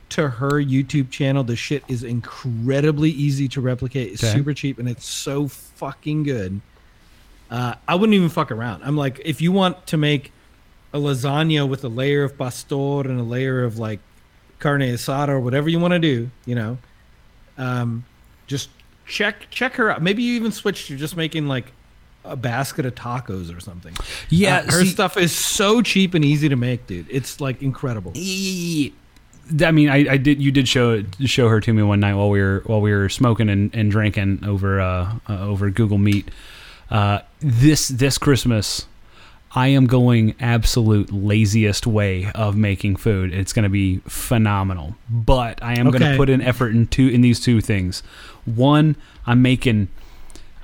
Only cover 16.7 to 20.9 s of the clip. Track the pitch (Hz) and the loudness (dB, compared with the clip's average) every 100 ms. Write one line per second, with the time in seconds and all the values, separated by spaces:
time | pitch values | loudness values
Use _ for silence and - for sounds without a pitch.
16.7 | 123 - - _ _ _ _ - - 127 | -8 -14 -20 _ _ _ _ -20 -10 -6
17.7 | 123 120 117 123 _ - _ - 139 - | -4 -4 -6 -10 _ -20 _ -10 -10 -10
18.7 | _ - _ - - 208 214 - - 247 | _ -20 _ -12 -4 -4 -4 -12 -6 -6
19.7 | 254 214 143 170 214 240 240 220 202 208 | 0 -2 0 -2 0 -2 -2 -2 -4 -6
20.7 | - - | -6 -10